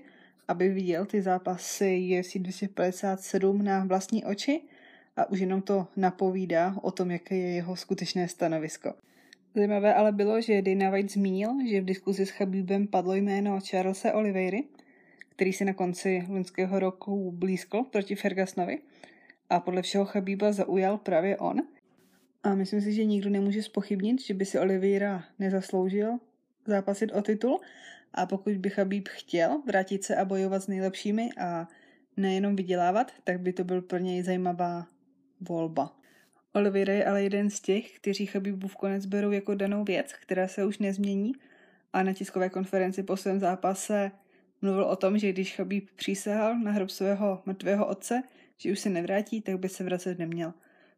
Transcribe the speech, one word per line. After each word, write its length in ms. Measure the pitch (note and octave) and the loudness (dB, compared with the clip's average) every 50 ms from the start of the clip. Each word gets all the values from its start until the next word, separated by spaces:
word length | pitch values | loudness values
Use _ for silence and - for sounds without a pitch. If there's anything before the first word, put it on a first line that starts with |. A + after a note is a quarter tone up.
| - - - - - - _ _ _ - | -4 -12 -20 -20 -20 -20 _ _ _ -4
aby 200 | F3 F3 F3+ G3 | 0 2 2 2
viděl 380 | F#3+ F#3+ F#3+ F3+ E3+ D#3+ G3+ | 2 2 0 0 0 0 0
ty 160 | G3+ - G#3 | 0 0 0
zápasy 840 | F#3 F#3+ F3+ F3+ F3+ F3+ F3+ F3+ - - - - G3+ G3 F#3 F3+ F#3 F3+ | 2 2 2 2 0 -2 -4 -4 -6 -8 -2 0 2 2 4 2 2 2
U 80 | F#3 F3+ | 2 0
F 80 | F#3 | 0
C 120 | F#3 - G3 | -2 -4 -4
dvě 140 | F3+ F#3 | -4 -4
stě 160 | F#3 - G#3 F#3+ | -4 -6 -6 -4
padesát 520 | - - F3+ F#3 F3+ - - G3 F#3+ F#3+ | -2 0 0 0 0 -2 -2 -2 -2 -4
sedm 440 | - - - F#3+ F#3+ F#3+ G3 G3+ G3+ | -4 -2 0 2 4 4 4 2 2
na 200 | G3+ G3 F#3+ F#3+ | 2 2 2 2
vlastní 400 | F#3 F#3 F#3+ F#3+ - A3+ G#3+ - | 2 2 0 0 0 -2 -2 0
oči 360 | - G3+ G#3 - - C#4+ E4 - - - - - - - - _ _ _ | -2 -4 -2 0 0 0 0 -2 -8 -18 -20 -20 -20 -20 -20 _ _ _
a 140 | - - - | -2 0 0
už 100 | G3+ F#3 | 0 0
jenom 220 | F#3+ F#3 F#3+ G3 | 0 0 0 0
to 240 | F#3+ - G3+ F#3+ F3 - - | 0 2 0 0 0 -2 -2
napovídá 800 | G3+ F#3+ F#3 F#3 - G3 F#3 F#3 F#3+ F#3 E3+ E3+ E3 E3+ F#3 G3 G3 | 0 0 0 2 2 0 0 2 0 -2 2 2 2 2 2 0 -2
o 80 | - - | -4 -4
tom, 200 | F3+ - F#3 F3+ | -2 -2 -2 -2
jaké 260 | F3 E3+ - - G3 | -2 -4 -4 -2 -2
je 140 | F#3 F3+ F3+ | -2 0 0
jeho 260 | F3 F3 E3+ F3+ F#3 | -2 -4 -4 -4 -6
skutečné 520 | F3 - - G3 F3+ F#3 - - F#3 F3 F3 | -8 -4 -4 -4 -2 -2 -2 -2 -2 -2 -2
stanovisko. 680 | - - F3 E3 D#3+ D#3+ D3+ D#3+ - - - - - - _ _ _ _ - _ - - _ _ - | -2 -2 0 0 0 -2 -4 -6 -8 -8 -8 -8 -8 -8 _ _ _ _ -20 _ -20 -20 _ _ 0
Zajímavé 400 | G#3+ G3+ G#3 G#3 G3+ G3+ G#3+ - | 2 2 2 2 4 6 6 6
ale 180 | - G#3+ G#3+ | 6 6 4
bylo, 280 | G#3 G3+ G3+ G#3 A3 A3+ | 4 4 2 2 2 2
že 220 | A3+ A3+ G#3+ G3 | 2 4 4 4
Dana 280 | F#3+ F#3+ F#3+ G3 G3 F#3+ | 4 4 2 4 4 4
White 220 | G3 G3 G3+ G3 | 2 2 0 0
zmínil, 380 | - G3+ G3 F#3+ F#3 F#3+ G#3 A3 B3+ C#4 C4 A#3 | 0 0 2 2 2 0 0 0 0 0 0 2
že 120 | G#3 G3 | 2 2
v 40 | F#3 | 2
diskuzi 420 | F#3 G3 G3 - G3 G3 F#3+ G3 | 0 -2 -2 -2 -2 0 0 -2
s 40 | G3 | -2
Khabibem 560 | - - G#3 F#3+ F#3 G3 F#3+ F3+ G3 G3+ G3+ | -2 -2 -2 0 0 -2 0 0 0 0 0
padlo 280 | G3+ - F#3 F3+ F#3 F#3+ | 2 2 0 2 2 2
jméno 460 | G3 G3+ G3+ G3 G3+ G3+ G#3 G3 G3 | 2 2 2 2 0 0 0 0 -2
Charlesa 520 | F#3+ - - F#3 F#3 F#3 G3 - - G#3+ | -2 -2 -2 0 0 0 0 0 0 2
Oliveira, 460 | - G#3+ G#3+ G#3 F#3+ F#3+ F#3 F3+ F#3 A3+ D4 - - - - - - _ _ _ - - - - | 2 2 2 2 0 0 0 0 0 -2 -4 -6 -12 -20 -20 -20 -20 _ _ _ -20 -20 -20 -20
který 240 | _ - F#3+ F#3+ | _ 0 0 0
si 120 | F#3 - G3 | 2 2 0
na 80 | G3 | 0
konci 520 | F#3+ - F#3 F3+ F3+ - - G3 F#3 F3+ F3+ F3+ | 0 0 -2 -2 -2 -2 0 0 0 0 -2 -2
loňského 500 | G3 F#3+ F3+ F#3 - - F#3 F#3 G3 G3 | -4 -4 -4 -4 -2 -2 -2 0 0 0
roku 520 | F#3+ F#3 F#3 - - G#3 G3 G3+ F#3+ F3+ | 0 0 -2 -4 -6 -4 -4 -2 -2 -4
blízkl 540 | F3 F3 F3 F#3+ F#3 F3+ - - - G#3+ C4 | -4 -2 0 0 0 -2 -2 -2 -2 -2 -2
proti 300 | - - G#3 G3 - G3+ | 0 -2 -2 -2 -2 -4
Fergusonovi 640 | G3 - G3+ F#3 F#3+ F#3+ F#3+ - F#3+ F3 - - D#4 - - - - - - - - - - - _ _ - | -2 -2 0 0 0 -2 -2 -2 -2 -2 -2 -4 -6 -8 -14 -20 -20 -20 -20 -20 -20 -20 -20 -20 _ _ 0
a 100 | F3+ F3 | 0 0
podle 220 | F3 - F3+ F#3 | 0 0 -2 -2
všeho 220 | F3+ - - G3+ G3 | -2 0 0 0 0
Khabiba 480 | G3 - G#3 F#3+ F#3+ G3 F#3+ G#3 G#3 | 0 -2 -2 -2 -2 -2 0 2 2
zaujal 460 | G#3 G3 F#3 - - F#3+ F#3 F#3+ G#3 G#3 | 2 0 0 0 2 2 2 2 0 0
právě 380 | - - F#3 D#3+ F3 G3 G3 | 0 2 2 2 2 2 0
on. 200 | - - F3 - A#3+ E4 - - - _ _ _ _ _ _ _ _ _ _ _ _ | 0 0 0 0 0 -2 -4 -10 -20 _ _ _ _ _ _ _ _ _ _ _ _
A 120 | - G#3 G3 | 0 2 2
myslím 260 | G3 F#3+ F#3+ G#3 G#3 | 2 2 0 0 0
si, 120 | G3+ G#3+ | 0 2
že 120 | G#3 A3 A3 | 2 2 2
nikdo 260 | G#3+ G#3 G3+ F#3+ G3+ | 2 2 2 2 2
nemůže 320 | G3+ G3 G3 G3+ G3+ G#3+ | 2 2 2 2 0 -2
zpochybnit, 580 | G#3 - - G3+ G3 - G#3 F#3+ F#3+ A3 B3 C4 | -4 -4 -4 -4 -2 -2 -2 0 2 0 0 0
že 120 | - - G3+ | 0 -4 -2
by 100 | F#3+ G3 | -2 -2
si 140 | G3 - - | 0 2 2
Oliveira 680 | F3 F#3+ F#3+ F#3+ F#3 G3 G3+ G3 G3+ G3+ G3 F3+ E3+ - _ - | 2 2 2 2 2 2 2 2 2 0 -2 -4 -8 -12 _ -4
nezasloužil 800 | G3 F#3+ F#3+ F#3+ F#3 - - F#3 F#3 F#3+ F#3+ G#3 G#3 A3 A#3+ B3 - _ _ _ _ _ _ _ _ | -2 0 0 0 -2 0 0 0 0 2 0 0 0 0 -2 -4 -6 _ _ _ _ _ _ _ _
zápasit 460 | A3 G#3 G3 G3 - G3+ G3+ A3 G#3+ | 0 0 0 0 0 -2 -2 -2 -2
o 100 | - G#3 | 0 0
titul, 380 | G#3 - A3 G#3 - B3 D4 - - - - - - - - - _ _ - | 0 0 0 2 2 2 2 0 -2 -8 -20 -20 -20 -20 -20 -20 _ _ -4
a 120 | - F3+ | -4 -2
pokud 260 | F3+ G3 F#3+ - G#3 | -2 -2 -2 -2 -2
by 180 | G#3 F#3+ F#3 G3+ | -2 0 -2 -2
Khabib 380 | G3 - G3 F#3+ G3 G3+ G3 - | 0 0 0 0 0 -2 -4 -6
chtěl 540 | - - - - - E3+ E3 - C#4+ D4+ C#4+ | -12 -16 -8 -4 0 2 2 2 2 0 0
vrátit 380 | B3 G3 F#3+ F#3+ - G3+ F#3+ - | 0 0 0 2 0 -2 -4 -2
se 120 | - - | -2 0
a 80 | - G3 | 0 0
bojovat 380 | F#3+ G3 F#3+ F#3+ F#3+ G3 G3 | 0 0 0 0 0 0 -2
s 40 | F#3+ | -2
nejlepšími 600 | - G3 F#3+ F#3+ F#3+ F#3+ - - G#3 G#3 A3 A#3 A#3+ - - | -2 -2 -2 -2 -2 -4 -4 -2 -2 0 0 -2 -4 -4 -6
a 280 | F#3+ F3 E3+ E3 E3+ - - - - - _ _ _ _ _ | -6 -4 -4 -6 -6 -8 -14 -20 -20 -20 _ _ _ _ _
nejenom 400 | - G3 F#3+ F#3+ F#3+ G3+ G3+ G3+ | 0 0 2 2 2 2 2 0
vydělávat, 560 | F#3+ F#3 F3 F3+ F3+ F3 F3+ F#3 A3 B3+ - - - _ | 0 0 0 0 2 2 4 4 2 0 0 -6 -6 _
tak 160 | - F3+ F3+ | -4 -4 -2
by 120 | F3+ F#3 | -2 -2
to 120 | F3+ - F#3 | -2 -2 -2
byl 180 | F3+ F#3 F#3 | -2 -2 -2
pro 160 | F3+ - F#3 F3 | -2 -2 -4 -2
něj 240 | F#3 F#3 F3+ F3+ | -2 -2 -2 -2
zajímavá 640 | F3+ F#3 F#3 F3+ F3+ F#3 F3 E3+ F3+ F3 F3 E3+ E3+ - _ _ _ _ _ _ _ _ _ _ | -2 0 -2 0 0 -2 0 0 -2 -2 -2 -6 -8 -12 _ _ _ _ _ _ _ _ _ _
volba. 580 | F#3 F3 F3 E3 E3 D#3+ D#3+ C#3 C#3 D3+ - _ _ _ _ _ _ _ _ _ _ _ - | -8 -6 -2 -2 -2 -2 -2 -2 -2 -2 -6 _ _ _ _ _ _ _ _ _ _ _ 0
Oliveira 380 | G3+ G3+ G3+ G3 G3 G3 F#3+ | 2 2 4 4 2 2 2
je 120 | G3 G#3 - | 2 2 2
ale 180 | - G3+ G3+ | 2 2 2
jeden 280 | G3+ G3 G3+ G3+ G#3 G3+ | 2 2 2 2 0 0
z 100 | G3+ - | -2 -2
těch, 360 | - - F#3+ G#3+ A#3+ - - | 0 0 0 0 0 -4 -12
kteří 300 | - - G3+ G3 G3+ G3+ | -6 -4 -2 -2 -2 -2
Chabibův 500 | F#3+ - G3+ F#3+ G3+ G3 F#3+ G3 G3 - | -2 -2 -2 -2 -2 -4 -4 -6 -8 -6
konec 300 | - G3 G3 G3 G3 G3 | -4 -4 -2 -2 -2 -2
berou 240 | F#3+ G3 G3+ G#3 G#3 | -2 0 0 2 2
jako 240 | G3+ G3+ G3+ - G3+ | 0 0 0 -2 -2
danou 300 | G3+ G3 G3 G3+ G#3 G#3 | 0 0 0 0 0 0
věc, 280 | G3+ F#3 - - - | 0 0 0 -2 -4
která 360 | - - - - - F#3 F#3 F#3 | -10 -18 -6 -2 0 0 0 0
se 160 | - - G3 | 0 0 0
už 140 | G#3+ G3+ - | 0 0 0
nezmění, 540 | G#3 G3 G3 G3 G3+ G3+ G3 G3 G3+ A3+ C4+ - - _ - _ - _ _ _ _ _ | -2 -2 0 0 0 0 0 0 0 -2 -4 -6 -10 _ -20 _ -20 _ _ _ _ _
a 100 | - F#3 | 0 0
na 100 | F#3+ F#3+ | 2 0
tiskové 380 | F#3+ - G3+ - - F#3+ F#3 F#3+ | 0 -2 -6 -4 -2 -2 -2 0
konferenci 520 | - F#3+ F#3+ F#3 - F#3+ F#3 F#3 F#3+ G3 | -2 -4 -4 -2 0 0 0 0 -2 -4
po 140 | F#3+ G3 F#3+ | -4 -4 -4
svém 240 | G3 - G3 F#3+ G3 | -2 -2 -2 0 0
zápase 720 | G3 F3 F3+ F3+ - F3+ G3 G3 - - G#3+ G3+ G3 F#3+ F#3+ - _ _ _ _ _ _ _ _ | 0 0 0 0 0 -2 -2 -2 -4 -2 -2 -2 -2 -4 -6 -12 _ _ _ _ _ _ _ _
mluvil 220 | - G3 F#3+ G3 G3+ | -2 0 2 2 2
o 120 | - - | 2 2
tom, 220 | - - F#3+ G#3 G#3+ | 2 2 2 2 2
že 140 | G#3 G3 | 2 2
když 240 | F3+ F3+ F#3+ F#3 - | 0 0 -2 -4 -4
Chabib 340 | - F#3+ F3+ G3 G3+ G3 - _ | -6 -4 -2 -2 -4 -4 -6 _
přísahal 640 | - - - G3 G3 - G#3+ G#3 A3 G#3+ A3 A#3+ A#3+ | -8 -4 -4 -4 -2 -2 -2 0 0 2 2 2 0
na 120 | A3+ G#3 | 0 0
hrob 200 | G#3 G#3 F#3+ F#3+ | 0 0 0 -2
svého 520 | - - G3 G3 G3+ F#3+ G#3 G3+ F#3+ F#3 - | -2 -2 0 0 2 2 2 0 0 -2 -4
mrtvého 400 | G3 F#3+ F#3+ - F3 G3+ G3+ G3+ | -6 -6 -2 0 0 2 2 2
otce, 360 | - G3 - - - A#3 B3+ C4 - - - - _ _ | 0 -2 -6 -4 -2 -2 -2 -4 -6 -14 -20 -20 _ _
že 160 | _ - - | _ -2 -2
už 60 | G3+ G3 | -2 0
se 120 | - G#3+ | 0 0
nevrátí, 500 | F#3 E3+ F3 F3 G3 G3+ G#3 - A#3 A3 | 0 0 0 0 0 0 0 -2 -4 -6
tak 180 | G#3+ - F#3+ F#3 | -4 -4 -4 -4
by 100 | F#3 F#3 | -4 -6
se 160 | F#3 - F#3 | -6 -6 -4
vracet 340 | F3+ F3+ F3 - F#3 F3+ F3 | -4 -4 -2 -2 -4 -4 -4
neměl. 360 | E3 E3 E3 E3+ E3+ D#3+ - - _ _ _ _ _ _ _ | -4 -4 -4 -4 -4 -6 -8 -12 _ _ _ _ _ _ _